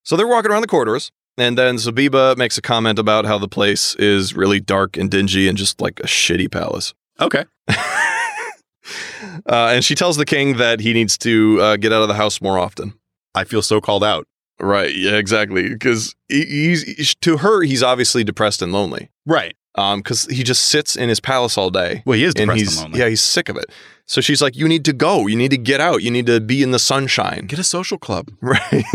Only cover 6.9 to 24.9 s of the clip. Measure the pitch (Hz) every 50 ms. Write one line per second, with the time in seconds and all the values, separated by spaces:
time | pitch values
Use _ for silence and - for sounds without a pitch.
6.9 | - _ _ _ _ - - - - 139 160 _ _ _ _ - 110 - 719 698
7.9 | 762 784 932 906 906 906 932 906 831 831 466 453 - _ _ _ _ _ _ -
8.9 | - - - - - - 214 196 175 160 - - 120 120 117 117 120 123 - -
9.9 | 147 - 180 180 160 147 147 - 160 143 139 139 135 117 120 117 117 110 104 117
10.9 | 113 117 117 98 - - - 117 113 110 110 110 107 95 98 107 107 104 104 110
11.9 | 113 110 110 104 101 104 107 107 - - - 98 95 92 90 92 - - - 101
12.9 | - _ _ _ _ _ _ _ - 95 95 - 117 107 - - 107 107 - -
13.9 | 104 98 101 107 98 78 - _ _ _ _ _ _ - 90 98 101 101 92 69
14.9 | 71 92 90 98 104 107 104 95 113 107 104 101 98 92 92 95 117 107 - 127
15.9 | 117 110 110 - - _ _ - 139 139 160 - 143 147 151 165 175 156 110 -
16.9 | 104 - 147 - - - - 175 160 143 156 202 220 196 170 139 135 123 127 123
17.9 | 127 123 123 - - 135 110 101 98 - 110 104 98 - 92 87 90 101 101 85
18.9 | 62 - - - _ _ - 143 165 147 92 85 - _ _ _ - - 98 98
19.9 | 101 98 101 - 127 113 - - 131 127 127 120 127 - - - - 151 151 -
20.9 | - - 127 117 110 104 - 135 135 127 123 113 - 107 98 92 90 95 90 87
21.9 | - - - 135 123 110 139 180 - - 107 101 - 110 104 95 - - 80 78
22.9 | - 131 123 117 113 107 - - - 175 170 - - - - - - - - -
23.9 | - _ _ - - - 127 - 147 135 147 139 120 131 156 160 165 165 139 160